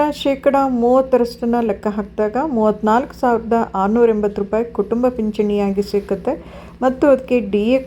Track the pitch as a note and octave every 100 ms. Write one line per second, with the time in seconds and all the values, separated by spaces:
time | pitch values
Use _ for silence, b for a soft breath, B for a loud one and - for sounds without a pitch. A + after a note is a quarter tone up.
0 | D4 D4 C#4 C4+ C#4 C#4 C4+ B3 A#3+ C4
1 | C4 B3 A#3+ - A#3 A#3+ A3+ G3 G#3+ G#3
2 | G3 - G#3+ A#3+ D#4 A#3 G#3+ G#3 G#3+ A3+
3 | C#4+ - B3 A3+ A3+ A#3 - F#3+ G3 A#3
4 | A#3 G#3 G#3 G3+ G3+ G#3+ A#3 - G3 A#3
5 | B3 B3 G#3+ G#3 G#3 G#3 G3+ G3 G3+ G3+
6 | G3 F#3+ A#3+ D4+ B B B B B3+ C4
7 | D4 C4 - B3 G3+ G3+ A3 C4